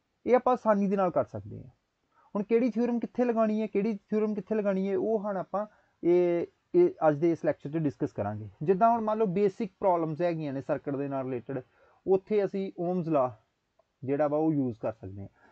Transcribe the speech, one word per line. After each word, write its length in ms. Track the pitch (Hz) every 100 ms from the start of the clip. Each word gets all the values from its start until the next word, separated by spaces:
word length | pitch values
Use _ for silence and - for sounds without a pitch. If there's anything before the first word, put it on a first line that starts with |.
| _ _ -
ਇਹ 100 | 240
ਆਪਾਂ 180 | 254
ਆਸਾਨੀ 340 | 254 220 202 202
ਦੇ 80 | 202
ਨਾਲ 160 | 185
ਕਰ 140 | 156 120
ਸਕਦੇ 320 | 110 104 110
ਹਾਂ। 120 | 127 - _ _ _ _ _ 202
ਹੁਣ 80 |
ਕਿਹੜੀ 260 | 202 233 247
theorem 280 | 220 240 240
ਕਿੱਥੇ 260 | 220 - 247
ਲਗਾਉਣੀ 360 | 220 220 214
ਹੈ, 60 | 220
ਕਿਹੜੀ 260 | 202 214 202
theorem 380 | - 214 214
ਕਿੱਥੇ 220 | 208 - 220
ਲਗਾਉਣੀ 320 | 202 190 196
ਹੈ, 80 | 190
ਉਹ 220 | 208 220
ਹੁਣ 180 | 208 190
ਆਪਾਂ 280 | 165 190 208 _ _ -
ਇਹ, 420 | 165 175 175 170 - _ _
ਇਹ 160 | 175 175 - 160
ਅੱਜ 100 | 143
ਦੇ 140 | 170
ਇਸ 120 | 160 165
lecture 240 | 143 143
'ਚ 80 | 156
discuss 360 | 151 - -
ਕਰਾਂਗੇ। 360 | - 101 107 107 -
ਜਿੱਦਾਂ 260 | 151 190 226
ਹੁਣ 120 | 233
ਮੰਨ 160 | 214 214
ਲਓ 80 | 214
basic 440 | 175 202 190 226 -
problems 420 | 196 175 160 151
ਹੈਗੀਆਂ 320 | 175 160 151
ਨੇ 80 | 135
circuit 340 | 139 143 151 135
ਦੇ 120 | 139
ਨਾਲ 180 | 139 131
related, 360 | 127 117 135 - _ _ _ -
ਉੱਥੇ 380 | 190 - 214 190
ਅਸੀਂ 260 | 196 196 -
ohms 280 | 175 180 165
ਲਾ 180 | 151 127 110 _ _ _ _ _ _
ਜਿਹੜਾ 240 | 123 143 147
ਵਾ 100 | 147
ਉਹ 160 | 160
ਯੂਜ਼ 260 | 147 127 110
ਕਰ 140 | 123
ਸਕਦੇ 280 | - 95 98
ਹਾਂ। 60 | 98 _ _